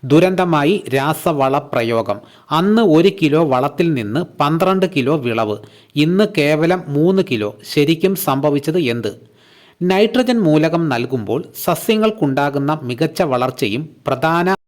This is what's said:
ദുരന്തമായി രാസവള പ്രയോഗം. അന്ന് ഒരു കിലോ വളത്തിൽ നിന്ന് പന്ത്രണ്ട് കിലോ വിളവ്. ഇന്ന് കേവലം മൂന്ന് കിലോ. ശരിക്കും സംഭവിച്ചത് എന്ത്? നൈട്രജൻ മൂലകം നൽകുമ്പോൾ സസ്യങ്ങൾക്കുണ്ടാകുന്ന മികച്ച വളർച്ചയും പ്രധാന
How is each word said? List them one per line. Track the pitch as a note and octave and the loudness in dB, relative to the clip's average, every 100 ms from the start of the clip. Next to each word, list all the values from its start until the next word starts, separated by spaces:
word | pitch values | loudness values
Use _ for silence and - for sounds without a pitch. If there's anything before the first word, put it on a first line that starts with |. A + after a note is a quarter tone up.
| C3 | 4
ദുരന്തമായി | D3 F3+ F#3 F3+ D#3+ C#3+ G3+ - | 4 4 0 0 0 2 0 -2
രാസവള | C3+ C#3 D#3 - D3+ C3+ C#3 C#3 | -2 -2 -2 -2 0 0 0 -2
പ്രയോഗം. | C3 A#2 A#2 G#2+ G2+ - - _ D3+ | -4 0 -2 -2 -6 -10 -20 _ 0
അന്ന് | F#3 A3 A3 D#3 | 2 2 4 4
ഒരു | F3+ F#3+ | 4 2
കിലോ | D#3 D3+ D#3+ | 0 2 2
വളത്തിൽ | B2+ C#3 - E3+ C#3+ | 0 0 0 -2 0
നിന്ന് | G#2 A#2+ F3 - | -2 -4 -6 -2
പന്ത്രണ്ട് | D3 E3 F#3 F#3+ F3+ | -2 2 2 2 0
കിലോ | D3 B2 D#3 A#2+ | 0 0 0 0
വിളവ്. | A2+ G#2+ G#2 - - _ D3 | -2 -2 -4 -10 -20 _ 0
ഇന്ന് | D3+ F#3 G3+ G3 | 2 2 0 2
കേവലം | D3 D3+ E3 F3+ D3 C#3+ | 2 2 2 0 -2 0
മൂന്ന് | E3 F#3+ F3+ | 2 2 0
കിലോ. | A#2+ G#2 - - | -2 -4 -8 -6
ശരിക്കും | - C#3+ E3 F#3+ F#3+ - | 0 2 2 0 -2 -2
സംഭവിച്ചത് | C3+ D3 C#3+ C#3+ E3+ C#3 | 0 0 0 -2 -2 -2
എന്ത്? | A#2 G#2+ - - _ _ _ - _ F3+ | -2 -6 -8 -20 _ _ _ -20 _ 0
നൈട്രജൻ | F#3 G#3+ A#3+ B3 A#3+ F3+ | 2 2 2 0 2 2
മൂലകം | D3+ D#3+ E3+ E3 | 4 2 0 -2
നൽകുമ്പോൾ | B2 A#2+ B2+ G#2 A#2+ - - | -2 -2 -4 -4 -6 -6 -8
സസ്യങ്ങൾക്കുണ്ടാകുന്ന | - E3 - G#3+ A3 G#3+ C#3+ C3+ C#3+ C#3 C#3 D3+ C3 | -4 -4 0 0 0 0 -2 0 -2 -2 -2 -4 -6
മികച്ച | A#2+ D#3+ E3 F3 | -4 -4 -2 -2
വളർച്ചയും | B2+ B2+ B2+ A#2 A2 D#3 - - | 0 -2 -2 -4 -4 -8 -10 -6
പ്രധാന | C3 D#3 E3+ F3+ F#3+ | -2 0 0 0 -2